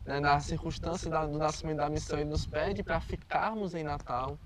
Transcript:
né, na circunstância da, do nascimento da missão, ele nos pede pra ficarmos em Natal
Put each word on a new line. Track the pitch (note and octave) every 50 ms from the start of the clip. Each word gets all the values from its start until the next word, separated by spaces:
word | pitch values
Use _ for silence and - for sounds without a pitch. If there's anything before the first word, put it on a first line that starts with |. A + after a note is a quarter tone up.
| -
né, | C3+ C3+ C#3+
na | D3 D3 C#3+ D3
circunstância | - - E3+ D3+ - D#3 B2+ - E3 E3 F3 F#3+ - E3
da, | D#3+ D#3 D#3
do | D3+ D3
nascimento | D3+ D#3 D3+ D3+ - - D#3+ D#3
da | D3 C#3+ D3+
missão, | D3+ D#3 - - D3+ D3
ele | D3+ D3+
nos | D3+ D3+ -
pede | - - D3+ D#3+ G3 G3 G3+ F3
pra | E3+ E3 E3
ficarmos | - - F#3 - - - D3+ D3 G3+ G#3+ A3 G#3+ G3+ F3 E3+
em | E3 D3+
Natal | D3+ C#3+ C#3+ - - B2 B2 C3 C#3 D3 - -